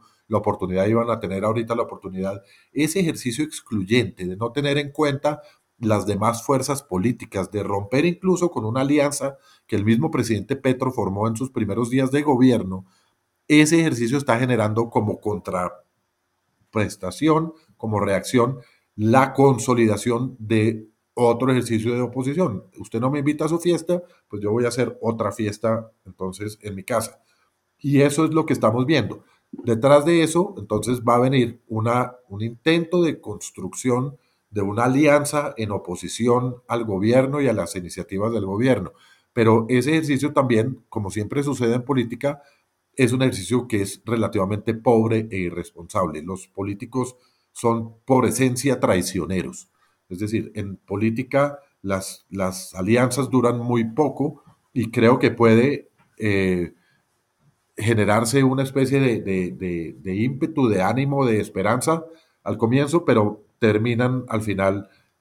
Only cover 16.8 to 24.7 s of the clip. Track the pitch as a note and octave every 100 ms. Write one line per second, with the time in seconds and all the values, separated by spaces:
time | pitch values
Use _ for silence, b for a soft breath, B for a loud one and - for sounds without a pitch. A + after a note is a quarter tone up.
16.8 | G2 - F#2 - D3+ D#3 E3 - b _
17.8 | A2+ G#2 G2+ F#2+ - B2+ A#2+ C3+ B B
18.8 | B - G#2+ B2+ C3 C3+ C#3 A#2+ G#2+ A#2
19.8 | A2+ G#2 B2 A#2 B2+ - G#2+ A2+ A2 A2
20.8 | - _ _ - A#2+ A#2 C3 B2+ A2+ A2
21.8 | A2 A#2+ A#2+ B2+ C3 D3+ F3+ F#2 - -
22.8 | F#2+ A2+ C3 D3 C#3 D3 D#3 E3+ F3 D#3+
23.8 | D#3+ F3 F3 b b G#2 G#2 A2+ A#2+